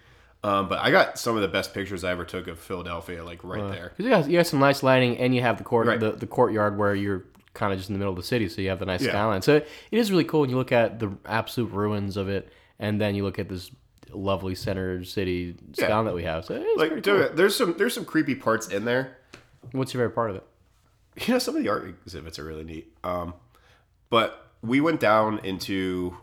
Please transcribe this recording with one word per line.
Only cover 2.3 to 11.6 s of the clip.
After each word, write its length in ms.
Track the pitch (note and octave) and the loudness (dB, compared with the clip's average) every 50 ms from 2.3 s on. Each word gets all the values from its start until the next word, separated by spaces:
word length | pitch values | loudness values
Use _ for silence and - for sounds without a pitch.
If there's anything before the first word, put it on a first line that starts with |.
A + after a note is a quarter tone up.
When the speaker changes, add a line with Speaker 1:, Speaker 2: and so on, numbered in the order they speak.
| - F#2 F2+ | -8 -8 -8
Speaker 1:
of 120 | F#2 E2 D#2+ | -10 -12 -14
Philadelphia, 640 | - - F#2+ F2 E2+ F2 F2 E2+ D#2+ - F2 E2+ E2 | -10 -10 -8 -8 -6 -8 -8 -8 -8 -10 -12 -12 -12
like, 200 | E2+ F2 E2+ - | -14 -14 -14 -12
right 180 | F2+ F#2 G#2 | -10 -8 -6
Speaker 2:
Uh, 60 | G2+ G2 | -6 -6
Speaker 1:
there. 200 | F#2+ E2+ F2 F2 | -6 -8 -10 -14
Speaker 2:
'cause 160 | - - G3+ | -8 -4 0
you 40 | B3+ | 2
got, 200 | B3 F3+ C#3 C#3+ | 4 4 4 4
you 80 | E3+ | 4
got 80 | F3 E3 | 2 4
some 120 | - D#3+ C3+ | 4 4 4
nice 240 | C#3 C#3+ C3+ - C3+ | 4 4 4 4 4
lighting, 340 | C3 C3 C3 B2+ A#2+ A#2 | 4 6 6 4 2 2
and 160 | - B2 B2+ B2+ | 2 2 2 2
you 80 | B2 | 2
have 160 | B2 A#2 G#2+ | 2 2 0
the 60 | F#2+ G#2 | 0 -2
court, 240 | - B2 A2+ A2+ | 0 2 2 4
Speaker 1:
Right. 120 | A#2 G#2+ A2 | 4 2 2
Speaker 2:
the, 120 | A2 G#2+ | 0 0
the 160 | - - A#2 | -2 -4 -8
courtyard 500 | - - C3 B2 G2+ G#2+ G#2+ G#2 G#2 G2+ | -4 2 2 4 4 4 2 2 2 2
where 160 | G2+ G#2 G2+ G2+ | 2 2 2 2
you're 300 | G2 G2+ G2+ G2 F#2 - - _ - _ _ - | 2 0 0 -2 -2 -6 -12 _ -20 _ _ -8
kinda 200 | - A2 G2+ F#2+ | -4 -2 -2 -2
just 120 | F#2+ F#2 A2 | -2 -4 -4
in 40 | G2+ | -4
the 60 | G2 | -2
middle 120 | G2+ G2 F#2 | -2 -2 -4
of 40 | |
the 60 | F2+ F#2 | -4 -4
city, 240 | - C3 A#2+ G#2 F2+ | -2 0 0 0 -2
so 120 | - G#2 | -2 -4
you 80 | F#2+ F#2+ | -2 -2
have 100 | F#2+ F2+ | -2 -2
the 60 | F#2+ | -2
nice 160 | F#2 F#2 F2+ | -2 -2 0
Speaker 1:
Yeah. 80 | C3+ G#2 | 0 0
Speaker 2:
skyline. 300 | - G2+ G#2+ A2+ G2+ F#2+ | 0 2 2 2 0 2
So 140 | - C#3 D3 | 4 4 4
it 120 | D3+ D3+ - - - - - | 4 4 0 -14 -18 -10 -2
is 200 | G#3+ A3+ A#3+ G3+ | 0 0 2 4
really 120 | F#3+ E3 C#3 | 4 2 2
cool 160 | - - D#3 | 4 2 2
when 80 | C#3+ B2+ | 2 2
you 60 | B2 | 2
look 140 | C3 B2 - B2+ | -2 0 2 4
at 260 | A#2 A2 G2+ G2 A2+ | 4 2 2 0 -4
the 120 | A2+ G2 F#2+ - - | -4 -6 -6 -8 -8
absolute 460 | - G#2 A2+ A2+ - - B2+ | -4 -2 -2 -2 -2 -2 -2